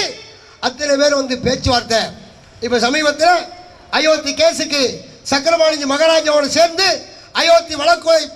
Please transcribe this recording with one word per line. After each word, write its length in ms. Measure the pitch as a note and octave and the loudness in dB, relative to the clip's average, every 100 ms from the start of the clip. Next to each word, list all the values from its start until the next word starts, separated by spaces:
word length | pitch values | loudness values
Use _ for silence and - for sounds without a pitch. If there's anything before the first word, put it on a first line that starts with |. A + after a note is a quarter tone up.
| F4+ - - - - - A#3+ | 0 -8 -18 -20 -20 -8 -8
அத்தனை 280 | B3+ D4 C#4 | -4 -2 0
பேர் 220 | D4 C#4 | 2 0
வந்து 140 | C4 B3 | -2 -4
பேச்சுவார்த்தை. 640 | A#3+ C4 - A#3+ A3+ A3+ F3+ - - - - - | -4 -2 0 -2 0 -2 -4 -8 -20 -20 -20 -12
இப்ப 140 | A#3+ A#3+ | -4 -2
சமீபத்துல 520 | A#3+ D4 D4+ D4 E4 E4+ - - - - - A#3 | 0 0 -2 2 2 2 -2 -14 -20 -20 -6 -2
அயோத்தி 360 | D#4 D4+ C#4+ | 0 0 -2
கேஸுக்கு 480 | C#4 E4 E4 D#4 D4 A#3+ - - - - | 0 0 0 -4 -2 -2 -4 -16 -18 -4
சக்கரபாணி 560 | C#4 C#4+ E4+ D#4 D#4 C#4 | -4 0 2 2 0 -2
மகாராஜாவோடு 540 | C#4+ D#4+ D#4+ D#4 D4 C#4+ D4+ | 0 2 2 2 0 0 2
சேர்ந்து 300 | E4+ E4+ F#4+ D4+ - - - - | 0 2 0 -2 -6 -20 -10 -2
அயோத்தி 340 | E4 E4+ E4 D4+ | 4 4 2 -2
வழக்கை 400 | D4+ E4+ E4 E4 D4+ | 0 0 2 0 0